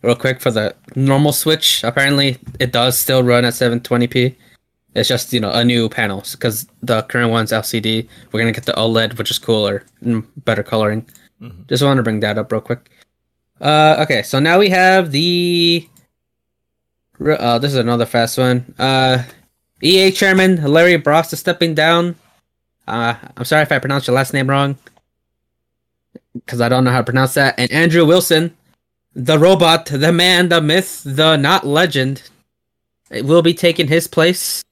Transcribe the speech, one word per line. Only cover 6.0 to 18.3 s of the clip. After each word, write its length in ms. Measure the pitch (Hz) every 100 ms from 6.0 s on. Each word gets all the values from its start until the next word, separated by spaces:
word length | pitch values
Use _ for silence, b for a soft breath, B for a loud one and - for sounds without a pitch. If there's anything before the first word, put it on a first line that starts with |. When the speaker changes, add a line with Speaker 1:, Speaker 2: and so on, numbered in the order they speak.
| 107 98 - -
Speaker 1:
'cause 280 | 123 107 - _
the 180 | 120 110
current 280 | - 123 120
one's 200 | 113 110
L 120 | 113
C 160 | - 113
D. 280 | 113 110 120 B B
We're 80 | 110
gonna 100 | 113
get 140 | 107 -
the 60 |
oled, 440 | - 113 113 110 117
which 140 | 107
is 80 | -
cooler 440 | - 110 101 101 _ _
and 220 | 120 113 110 - -
better 160 | 107
coloring. 460 | 101 113 107 107 110 b b _
Speaker 2:
Mm-hmm. 220 | 120 90 -
Speaker 1:
Just 160 | 123
wanna 200 | 139 135
bring 180 | 113 107
that 160 | 104 107
up 140 | -
real 100 | 110
quick. 280 | - 120 _ b _ _ _ _ _ _
Uh, 380 | 143 151 151 156
okay, 240 | 156 117
so 160 | - 135
now 180 | 156 180
we 100 | 202
have 420 | 180 185 190 170
the, 760 | 139 170 175 175 175 170 170 165 _ _ _ _ _ _ _ _ _ _ _ _ _
re-, 160 | 143 151
uh, 240 | 120 120
this 120 | 139
is 40 | 135
another 280 | 117 120 117
fast 320 | 120 117